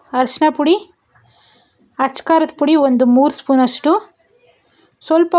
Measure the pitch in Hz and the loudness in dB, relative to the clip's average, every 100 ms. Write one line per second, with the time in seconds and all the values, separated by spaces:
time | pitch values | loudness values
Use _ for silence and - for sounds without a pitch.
0 | _ 254 254 - 302 302 294 403 - _ | _ -4 -4 0 -2 0 0 -2 -4 _
1 | _ _ _ _ _ _ _ _ _ - | _ _ _ _ _ _ _ _ _ -6
2 | 262 262 - 320 311 - 285 320 277 247 | -6 -4 0 0 0 -2 0 2 2 2
3 | 247 247 285 - - 262 254 - 294 415 | 2 2 2 -2 -2 0 0 -2 -2 -2
4 | - _ _ _ _ _ _ _ _ _ | -4 _ _ _ _ _ _ _ _ _
5 | - 320 339 | -2 0 2